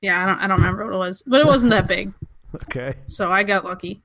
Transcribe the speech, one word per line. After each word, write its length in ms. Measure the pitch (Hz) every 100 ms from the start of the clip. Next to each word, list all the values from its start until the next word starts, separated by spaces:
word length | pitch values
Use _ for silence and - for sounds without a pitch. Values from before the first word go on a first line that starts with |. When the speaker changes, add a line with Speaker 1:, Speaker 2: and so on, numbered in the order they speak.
Speaker 1:
yeah, 220 | 196 180
I 20 | 185
don't, 140 | 185
I 80 | 196
don't 100 | 190
remember 280 | 175 190 220
what 100 | 185
it 20 |
was, 240 | 185 190 -
but 120 | 262
it 60 | 302
wasn't 220 | 277 240
that 160 | 214 180
big. 240 | 180 196 -
Speaker 2:
<laughs> 60 | - - - - -
Okay. 280 | 131 127 131 -
Speaker 1:
So 260 | - 190
I 120 | 190
got 200 | 202 196
lucky. 380 | 180 185 175 202